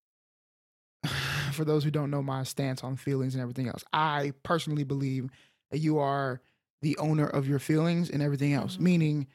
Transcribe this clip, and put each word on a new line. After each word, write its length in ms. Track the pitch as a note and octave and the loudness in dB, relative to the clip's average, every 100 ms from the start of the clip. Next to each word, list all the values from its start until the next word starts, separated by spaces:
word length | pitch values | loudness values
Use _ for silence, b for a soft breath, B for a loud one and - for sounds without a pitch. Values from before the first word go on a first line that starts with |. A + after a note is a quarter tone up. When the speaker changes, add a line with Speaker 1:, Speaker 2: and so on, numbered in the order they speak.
| _ _ _ _ _ _ _ _ _ _ | _ _ _ _ _ _ _ _ _ _
Speaker 1:
<sighs> 480 | C#3+ C3+ C3+ C#3 C#3+ | -6 -4 -4 -4 -4
for 120 | C#3 D#3 | -2 2
those 180 | D3+ | 2
who 80 | D3 | 2
don't 200 | D3+ C#3+ | 0 -2
know 100 | C#3+ | -2
my 220 | C#3 C3+ | -2 -4
stance 400 | B2+ - C#3 C3 | -4 -4 -4 -4
on 120 | B2 C3 | -6 -6
feelings 380 | - C3+ C3 C3 | -2 0 0 -2
and 60 | |
everything 260 | B2 B2 B2 | -4 -4 -4
else, 160 | - - | -6 -4
I 400 | D#3 D#3 D3 D3 C#3 | 0 0 0 -2 -4
personally 400 | - E3+ D#3 D3 | -2 -2 0 -2
believe 460 | C#3 C#3 C#3 C3 B2+ b b b _ | -2 -2 -2 -2 -4 b b b _
that 80 | C#3 | -2
you 180 | D#3 D3+ | 2 2
are 420 | C#3 C#3 C3+ B2+ - _ _ _ | 2 0 -2 -4 -10 _ _ _
the 160 | D3+ C#3 | -2 0
owner 280 | D3+ D#3 D3 | 2 2 2
of 200 | - C3+ | 0 0
your 120 | C#3 | 0
feelings 500 | - D#3 E3 E3+ E3+ | 2 2 4 2 0
and 120 | D3 | 0
everything 320 | C#3+ C#3+ C#3+ | 0 2 2
else, 200 | C#3+ - - | 2 0 0
Speaker 2:
Mm-hmm. 80 | |
Speaker 1:
meaning 440 | F3 F3 D#3 D3+ C3+ | 4 4 4 2 -4